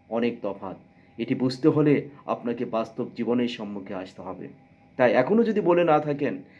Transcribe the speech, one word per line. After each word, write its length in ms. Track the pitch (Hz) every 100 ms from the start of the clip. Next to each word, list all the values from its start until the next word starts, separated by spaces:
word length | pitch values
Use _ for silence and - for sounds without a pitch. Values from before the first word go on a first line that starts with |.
| -
অনেক 280 | 113 117 -
তফাৎ। 360 | 101 - 98 85 - _ _ -
এটি 180 | 117 135
বুঝতে 320 | 127 - 156
হলে 420 | 151 151 139 - - -
আপনাকে 400 | 117 120 120 120
বাস্তব 420 | 113 113 - 117 -
জীবনের 320 | 110 123 120
সম্মুখে 480 | - 104 101 98 95
আসতে 260 | 95 -
হবে। 260 | 92 90 85 - _ _ _ -
তাই 160 | 123
এখনও 300 | 113 147 220
যদি 180 | 220 202
বলে 220 | 170 170
না 160 | 170 151
থাকেন, 440 | 151 143 135 92 -